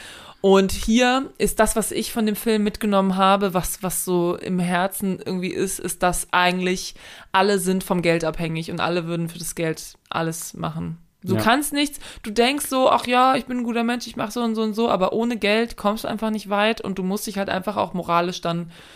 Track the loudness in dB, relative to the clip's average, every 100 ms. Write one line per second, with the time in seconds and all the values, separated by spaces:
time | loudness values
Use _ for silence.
0 | -18 -20 -20 0 6 6 6 0 2 4
1 | 4 2 -2 -2 0 2 2 2 -2 -2
2 | -4 -2 0 0 0 2 2 0 0 2
3 | 2 4 4 4 2 0 -2 -4 -4 -4
4 | 0 0 2 -2 -2 -2 0 0 0 -2
5 | -4 -4 -4 -4 -4 -2 -4 -4 -6 0
6 | 0 0 0 2 2 2 0 -2 -6 -14
7 | -20 -20 -2 2 4 4 2 0 0 0
8 | 2 2 0 -2 -4 -4 -6 -2 0 0
9 | -2 -4 -4 -6 -8 -4 -4 -4 -10 -18
10 | -8 -4 -4 -4 -10 -8 -6 -6 -8 -10
11 | -16 _ -2 0 4 2 2 0 -2 -4
12 | -16 -14 -6 2 2 2 -2 2 4 4
13 | 2 4 4 2 -2 -4 -2 -2 -2 -2
14 | -6 -6 -6 -2 -2 0 -2 0 2 2
15 | 2 0 -2 0 0 2 0 -2 -2 -2
16 | -4 -4 -4 -4 -2 0 2 0 -4 -4
17 | -2 -2 -4 -4 -2 -2 -2 -2 -2 -2
18 | 0 0 0 -2 -4 -4 -6 -14 -20